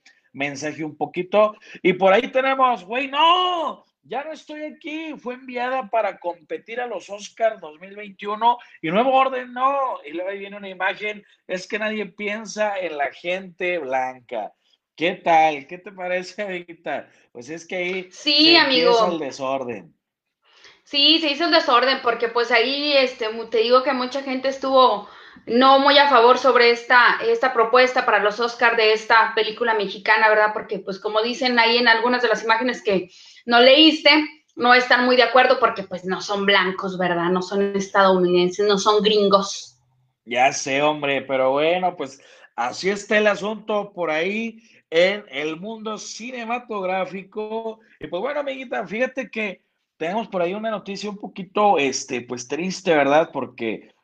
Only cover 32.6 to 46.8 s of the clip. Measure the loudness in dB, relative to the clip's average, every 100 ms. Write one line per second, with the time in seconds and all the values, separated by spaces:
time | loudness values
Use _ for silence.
32.6 | -2 -4 -2 -2 -4 -14 -20 -14 2 6
33.6 | 8 8 6 6 4 4 2 -6 _ -2
34.6 | 4 4 4 2 4 4 4 4 4 4
35.6 | 0 -2 -8 -8 -6 -6 -4 -2 2 2
36.6 | 2 -4 -6 -4 -2 -2 0 -2 -2 -2
37.6 | -2 -2 -2 2 4 4 4 2 2 0
38.6 | 0 2 2 2 2 2 4 4 2 -8
39.6 | -16 _ _ _ _ _ -6 0 2 0
40.6 | -4 0 0 0 -2 -4 -2 0 0 0
41.6 | 0 0 -2 -4 -10 -14 _ -20 _ -8
42.6 | -8 -6 -4 -4 -2 0 2 0 -4 -8
43.6 | -6 -6 -6 -6 -4 -2 -4 -4 -8 -12
44.6 | _ _ _ 2 2 0 -8 -8 -6 -8
45.6 | -12 -12 -10 -10 -12 -16 -14 -12 -8 -8
46.6 | -8 -6